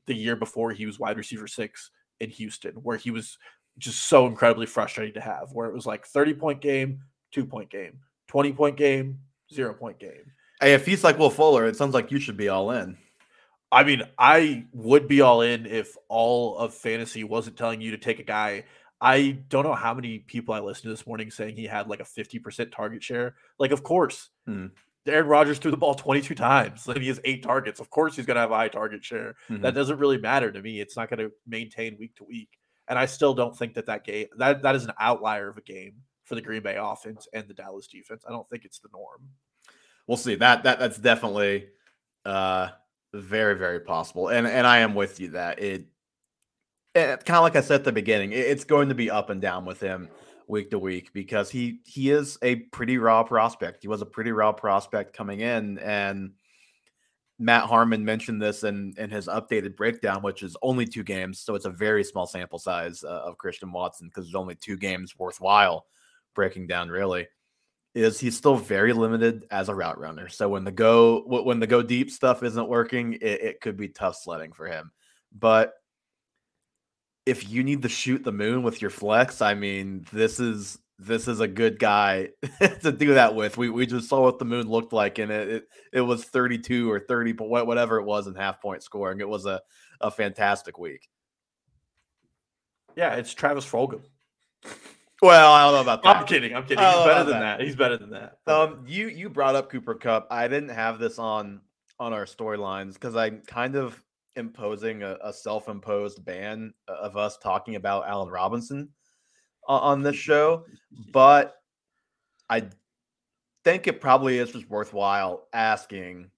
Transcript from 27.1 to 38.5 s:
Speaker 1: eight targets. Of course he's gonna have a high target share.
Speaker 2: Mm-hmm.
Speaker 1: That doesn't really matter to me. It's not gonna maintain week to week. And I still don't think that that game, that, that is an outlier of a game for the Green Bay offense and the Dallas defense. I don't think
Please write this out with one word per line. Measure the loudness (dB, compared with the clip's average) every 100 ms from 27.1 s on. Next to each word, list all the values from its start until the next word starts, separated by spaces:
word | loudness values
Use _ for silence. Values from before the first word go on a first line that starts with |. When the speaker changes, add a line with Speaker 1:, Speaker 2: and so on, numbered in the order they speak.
| -6 -6
Speaker 1:
eight | -6
targets. | -2 -4 -4 -10
Of | -8
course | -2 -2 -2
he's | -2
gonna | 0
have | 0
a | 0
high | -2
target | -4 -8 -10
share. | -12 -12 -12 -14 -12
Speaker 2:
Mm-hmm. | -6
Speaker 1:
That | -4
doesn't | -2 -2 0
really | 0 0
matter | 0 -2 -2
to | -6
me. | -12 -12
It's | -12 -10
not | -10
gonna | -8 -8 -12 -14
maintain | -12 -12 -10 -12 -12
week | -20 _
to |
week. | -18 -18 -18 _ _ _ -6
And | -2
I | -2
still | 0 0
don't | 2 -2 -4
think | -10
that | -10 -10
that | -10
game, | -8 -10 -10 -2
that, | 0 2
that | 2 0
is | -2
an | -2
outlier | 0 0 -2 -4 -6
of | -14
a |
game | -18 -18 -18 -20 _ _
for | -14 -12
the |
Green | -10 -10
Bay | -8 -6
offense | -6 -8 -14 -20 -14
and | -14 -14
the | -18
Dallas | -18 -18 -20
defense. | -20 -20 -20 -14
I |
don't | -14
think | -14